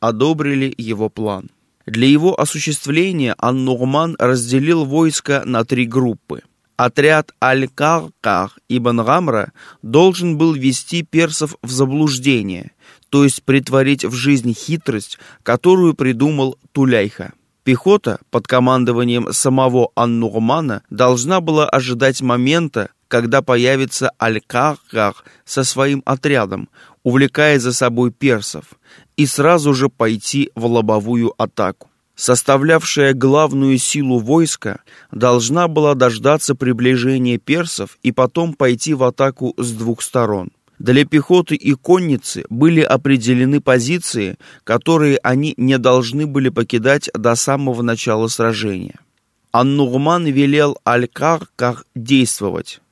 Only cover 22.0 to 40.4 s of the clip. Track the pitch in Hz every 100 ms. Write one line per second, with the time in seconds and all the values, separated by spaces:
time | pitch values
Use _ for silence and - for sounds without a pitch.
22 | 135 131 127 123 127 165 160 113 95 -
23 | _ 120 117 135 131 120 123 135 135 -
24 | 131 - 113 107 - 120 147 147 _ 113
25 | 104 - - _ - 135 127 131 139 139
26 | - 135 151 135 101 98 - _ - _
27 | - 127 160 - 151 143 120 120 127 117
28 | 123 - 139 110 - 78 - _ _ -
29 | _ - 143 - 147 175 147 131 139 -
30 | 113 110 - 139 - 117 117 117 110 107
31 | 104 120 117 - 110 - 95 - - _
32 | _ - - 123 - 135 151 160 - 147
33 | 139 131 135 143 156 135 135 127 - 151
34 | 135 123 110 160 160 - 110 - - -
35 | _ - 123 123 117 160 170 156 147 135
36 | 123 110 123 156 - 131 127 117 123 127
37 | 127 135 123 117 - 156 175 - 98 -
38 | 123 123 127 170 170 147 131 123 - 143
39 | 127 - 135 131 127 - 120 110 117 113
40 | - 127 113 101